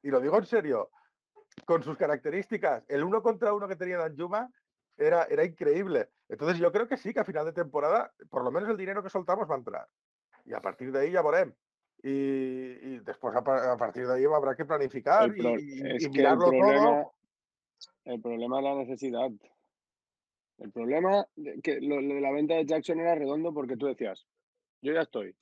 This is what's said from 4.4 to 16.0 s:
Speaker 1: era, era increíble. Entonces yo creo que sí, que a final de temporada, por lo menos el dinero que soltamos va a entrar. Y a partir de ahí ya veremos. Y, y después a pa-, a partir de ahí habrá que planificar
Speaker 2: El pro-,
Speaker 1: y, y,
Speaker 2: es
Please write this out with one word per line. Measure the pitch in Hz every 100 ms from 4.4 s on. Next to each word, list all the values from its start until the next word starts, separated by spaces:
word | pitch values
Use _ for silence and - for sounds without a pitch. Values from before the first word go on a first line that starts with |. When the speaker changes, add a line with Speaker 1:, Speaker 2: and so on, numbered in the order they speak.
| 254 _ _ _ _ -
Speaker 1:
era, | 151 170
era | - 143
increíble. | 175 165 147 160 196 139 104 _ _
Entonces | 113 151 175
yo | 170
creo | 208 233
que | 269
sí, | 123
que | 127
a |
final | - 156 160
de |
temporada, | 165 160 143 147 208 - _ -
por | 139
lo | 123
menos | 147 208
el | 214
dinero | 190 196
que | 190
soltamos | 196 180 190 175
va |
a | 135
entrar. | 120 - - _ _ _ _ _
Y | -
a | -
partir | 98 - 127
de | 135
ahí | 147
ya | 180
veremos. | 151 165 139 _ _ _ _ _
Y, | 135
y | 139 139 135 131 127 127 127 135 127
después | 104 - 123
a | 117
pa-, | 120 131 127
a | 117
partir | 117 123 123
de |
ahí | 127
habrá | 139 151 135
que | 147
planificar | 147 151 135 135 135 196
Speaker 2:
El | 220 208
pro-, | - 117
Speaker 1:
y, | 143 135
y, | 135
Speaker 2:
es | 127